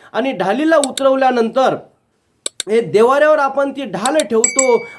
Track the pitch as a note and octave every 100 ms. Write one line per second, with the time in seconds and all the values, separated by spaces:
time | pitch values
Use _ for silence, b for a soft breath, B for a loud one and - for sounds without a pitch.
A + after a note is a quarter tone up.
0 | B A3 C4 G3+ F#3 A#3+ D#4+ D#4+ C4 -
1 | C4+ C4+ C4 B3 A3+ C4 A#3 C#3 - _
2 | _ _ _ _ - - F#3 A3+ F3 G3+
3 | A#3+ C#4+ D4+ D4+ C4+ C4+ C#4 C#4 A#3 F#3
4 | A#3+ D#4 G#3 A3+ A3 C4+ C4 A3+ B